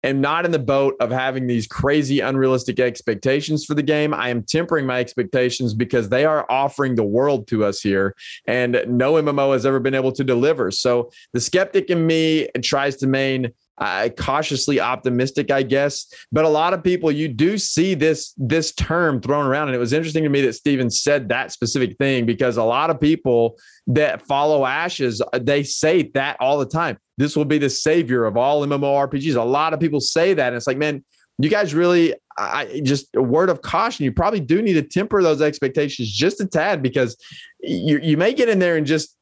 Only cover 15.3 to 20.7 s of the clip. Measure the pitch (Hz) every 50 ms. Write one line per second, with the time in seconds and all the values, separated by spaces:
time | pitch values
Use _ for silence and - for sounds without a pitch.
15.3 | - 147 135 - 139 135 135 113 135 139 139 147 - - - _ - - - _
16.3 | - 156 156 160 156 151 160 175 190 180 - 185 180 175 160 156 143 147 160 156
17.3 | 120 110 151 180 214 208 - - - 160 170 190 185 135 151 160 151 151 - -
18.3 | _ - 135 113 151 165 156 - - - - - 160 175 175 160 139 120 - 127
19.3 | 143 147 143 131 131 147 151 139 127 120 123 117 135 156 165 160 147 160 156 147
20.3 | 139 139 135 123 113 - _ 147